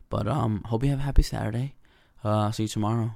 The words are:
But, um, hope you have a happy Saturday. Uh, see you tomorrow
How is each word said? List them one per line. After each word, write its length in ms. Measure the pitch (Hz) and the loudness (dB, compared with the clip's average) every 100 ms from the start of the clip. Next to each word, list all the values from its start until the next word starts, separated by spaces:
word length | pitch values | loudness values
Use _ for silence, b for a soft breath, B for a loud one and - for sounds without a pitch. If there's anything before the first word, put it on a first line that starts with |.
| b | b
But, 180 | 107 107 | -2 0
um, 360 | 139 117 107 110 | 0 0 -2 -2
hope 180 | 113 | 0
you 60 | 139 | 2
have 100 | 135 | 0
a 40 | |
happy 200 | 139 139 | 4 4
Saturday. 520 | 147 110 107 117 139 - b b b b 107 | 4 -2 -4 -4 -6 -10 b b b b 0
Uh, 260 | 107 104 | 2 0
see 120 | 110 | -2
you 60 | 110 | -4
tomorrow 460 | 110 104 117 113 | -2 -2 0 -2